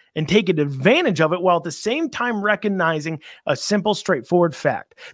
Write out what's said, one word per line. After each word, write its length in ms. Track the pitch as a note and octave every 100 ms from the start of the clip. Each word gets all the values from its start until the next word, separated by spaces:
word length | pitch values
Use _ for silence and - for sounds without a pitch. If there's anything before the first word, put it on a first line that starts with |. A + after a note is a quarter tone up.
| _ -
and 120 | D3+
take 220 | G3 E3+
advantage 720 | D#3 C#3+ C3+ C#3+ D4 F4+ D#3+
of 120 | D#3+
it 80 | F3
while 160 | F3+ E3+
at 60 |
the 80 | E3+
same 380 | - G#3 C#4 E4
time 340 | - A#3+ G#3+
recognizing 800 | G3+ G#3 G#3+ G3 E3 D#3+ D3+ D#3 - - -
a 100 | C3+
simple, 380 | - G#3 G#3+
straightforward 640 | G3+ - D#3+ - F3+ E3+ C#3+
fact 400 | D3+ A#2+ - - -